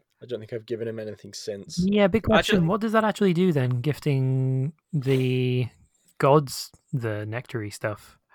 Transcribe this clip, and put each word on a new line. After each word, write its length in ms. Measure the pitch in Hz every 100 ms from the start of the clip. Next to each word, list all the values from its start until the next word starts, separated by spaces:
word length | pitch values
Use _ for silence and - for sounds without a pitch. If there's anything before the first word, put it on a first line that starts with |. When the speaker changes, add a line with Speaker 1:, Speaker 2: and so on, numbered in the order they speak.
| _ _
Speaker 1:
I 40 | 120
don't 140 | 117
think 140 | 110
I've 120 | 117 110
given 220 | 113 113
him 120 | 110
anything 340 | 107 104 101
since. 520 | 101 - 101 95 - 185
Speaker 2:
Yeah, 220 | 208 196
big 160 | 214 -
Speaker 3:
I 60 | 214
ju- 140 | 175 208
Speaker 2:
question. 120 | 165
What 120 | 208
does 120 | 220
that 100 | 220
actually 300 | 220 190 202
do 180 | 170 185
then, 300 | 143 127 123
gifting 920 | 123 139 - 135 131 131 131 131 135 - _
the 720 | 156 127 135 127 127 127 123 120 - _ _ _ -
gods 540 | 139 147 139 - - _ _
the 320 | 135 117 104 107
nectary 440 | 113 - 117 104
stuff? 480 | - 110 104 - _ _